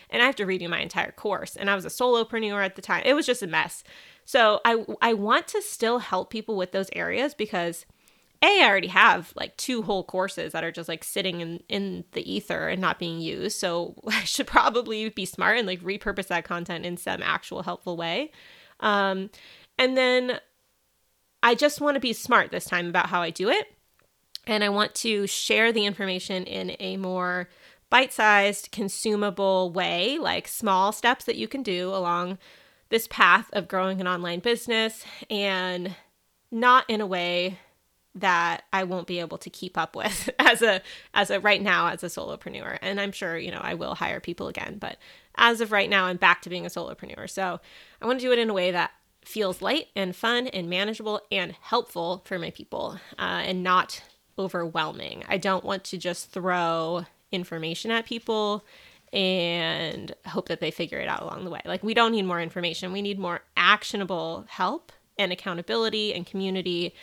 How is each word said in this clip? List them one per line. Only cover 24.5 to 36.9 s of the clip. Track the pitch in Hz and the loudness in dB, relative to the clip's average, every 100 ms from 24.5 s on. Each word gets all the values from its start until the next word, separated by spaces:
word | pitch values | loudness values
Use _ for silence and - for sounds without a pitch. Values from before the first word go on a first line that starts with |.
| 214 | 0
I | 208 | 2
want | 202 208 - | 2 0 0
to | 226 208 196 | -2 0 0
share | - - 214 226 | -2 2 4 4
the | 233 208 | 4 0
information | 202 196 185 - 185 | 0 -4 -4 -4 -6
in | 185 190 185 - | -4 -6 -6 -6
a | 190 190 | -6 -6
more | 185 185 180 180 175 _ - - _ | -4 -2 -2 -2 -6 _ -20 -20 _
bite-sized, | 240 262 - 214 208 202 202 - | 4 4 4 6 6 4 0 -6
consumable | - 196 - 226 208 208 190 196 190 185 | -6 -6 -4 -2 0 0 0 2 2 2
way, | 175 175 175 190 294 | 0 0 0 0 0
like, | 262 180 - | -2 -2 -4
small | - 214 190 196 | -4 2 4 2
steps | 214 240 262 - | 2 2 2 -2
that | 233 | -4
you | 220 | -4
can | 269 | -6
do | 226 180 180 | -4 -4 -2
along | 190 175 175 180 190 - - _ _ - | -2 0 -2 -2 -6 -14 -20 _ _ -2
this | 226 - | -2 0
path | - 190 185 226 | 4 8 8 6
of | 208 170 | -4 -2
growing | 190 185 190 | 0 0 0
an | 185 | -2
online | 180 175 175 | -2 -2 -2
business, | 240 233 240 226 220 220 - - - | 2 0 2 0 0 -2 -14 -16 -6
and | 214 202 190 185 180 180 185 _ _ _ _ _ | -2 0 0 -2 -2 -6 -10 _ _ _ _ _
not | 226 247 254 | 2 8 8
in | - | 6